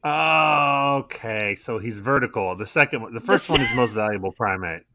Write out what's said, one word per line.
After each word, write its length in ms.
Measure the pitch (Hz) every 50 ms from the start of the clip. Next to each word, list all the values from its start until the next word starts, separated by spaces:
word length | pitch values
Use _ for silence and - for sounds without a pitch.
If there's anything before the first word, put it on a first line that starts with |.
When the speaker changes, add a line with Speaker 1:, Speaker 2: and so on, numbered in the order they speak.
| -
Speaker 1:
Okay, 1500 | 151 147 156 160 160 160 156 156 156 151 147 143 143 139 139 139 143 139 139 131 - - - - 113 110 107 104 101 101
so 220 | - - - 113 107
he's 200 | 98 117 110 101
vertical. 560 | 101 123 139 135 123 117 - 113 98 92 90
The 120 | 92 107
second 360 | - - 160 143 - - 123
one, 120 | 110 92 117
the 60 | 113
Speaker 2:
The 60 | -
Speaker 1:
first 220 | - 202 185 - -
one 80 | 165 147
Speaker 2:
se- 60 | 131
Speaker 1:
is 100 | - -
Most 180 | 131 120 110
Valuable 380 | 104 110 107 107 104 98 92 95
Primate. 500 | 87 - 117 101 95 95 92 85 82 82 _ _